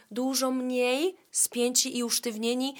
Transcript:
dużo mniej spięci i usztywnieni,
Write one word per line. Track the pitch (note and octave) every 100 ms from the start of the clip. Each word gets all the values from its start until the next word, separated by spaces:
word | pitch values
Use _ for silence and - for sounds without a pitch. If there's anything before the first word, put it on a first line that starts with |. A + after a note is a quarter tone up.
| -
dużo | G#3+ C4 B3+ C4
mniej | B3+ B3+ B3 B3 C4 F4+ - _
spięci | - - A#3+ A#3+ B3+ C4 B3
i |
usztywnieni, | A#3 - A#3+ G#3+ A#3 B3 C4+ C4+